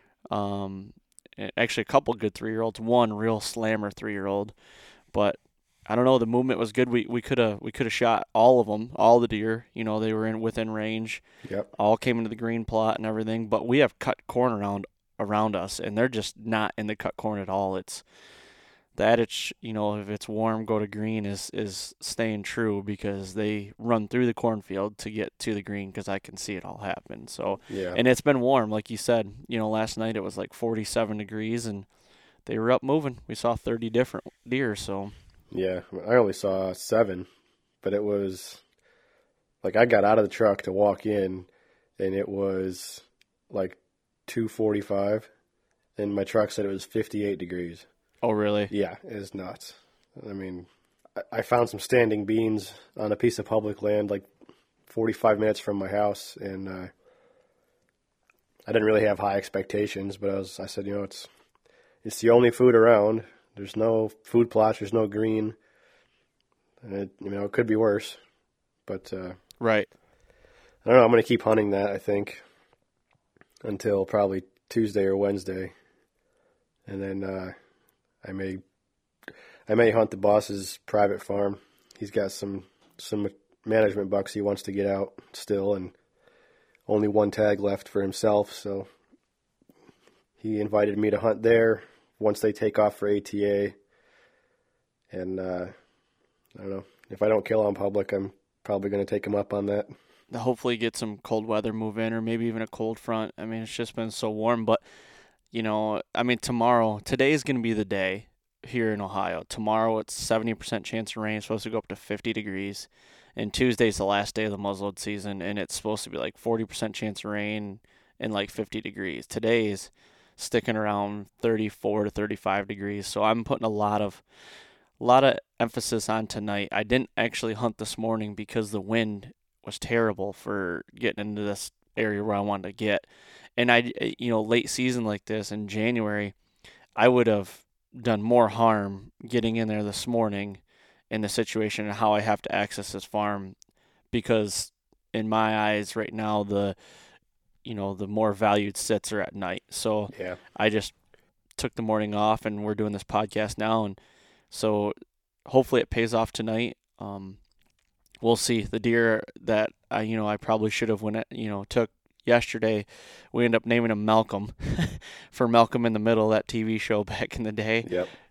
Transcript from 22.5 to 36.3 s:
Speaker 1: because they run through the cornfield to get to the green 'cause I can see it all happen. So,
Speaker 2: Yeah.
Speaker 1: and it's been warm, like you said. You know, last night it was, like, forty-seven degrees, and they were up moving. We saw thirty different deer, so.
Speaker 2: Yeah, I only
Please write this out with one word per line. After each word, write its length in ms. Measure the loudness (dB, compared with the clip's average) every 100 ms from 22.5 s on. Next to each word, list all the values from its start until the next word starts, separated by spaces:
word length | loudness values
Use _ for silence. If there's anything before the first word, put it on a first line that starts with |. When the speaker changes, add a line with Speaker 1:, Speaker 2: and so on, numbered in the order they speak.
| -2 0 0
Speaker 1:
because 520 | -4 -4 -4 -4 -6
they 360 | -4 -2 -2 -6 -6
run 320 | 0 0 0
through 160 | 0
the 80 | 0
cornfield 640 | 0 -2 -2 -4 -4 -4 -6
to 140 | -8
get 280 | -6 -6 -6
to 140 | -6
the 80 | -4
green 300 | -6 -8 -8
'cause 160 | -8 -6
I 100 | -6
can 200 | -8 -12
see 160 | -8
it 100 | -8
all 140 | -10 -10
happen. 500 | -8 -8 -10 -16 -14
So, 320 | -8 -6 -6 -8
Speaker 2:
Yeah. 240 | -8 -4
Speaker 1:
and 140 | 2 4
it's 140 | 4
been 180 | 4 2
warm, 300 | 4 2 2
like 180 | -2 -6
you 80 | -4
said. 380 | 0 0 0 -10 -8
You 100 | -4
know, 100 | -2
last 300 | -2 -2 -4
night 180 | -4 -4
it 60 |
was, 160 | -6 -8
like, 160 | -10
forty-seven 640 | -6 -4 -4 -4 -2 -2 -4
degrees, 480 | -8 -6 -4 -4 -6
and 180 | -8 -12 _ _ _ _ _ -8
they 120 | -2
were 140 | 2
up 100 | 2
moving. 360 | 2 0 -2 -8 -12
We 60 |
saw 200 | -4 -2
thirty 360 | -2 -2 -4 0
different 380 | 0 0 -2 -12 -18 -6
deer, 260 | -2 -2
so. 380 | -4 -6 -6 -8 -12 -20 _ _
Speaker 2:
Yeah, 320 | -4 -2 -4 -8 -8 4
I 80 | 6
only 160 | 6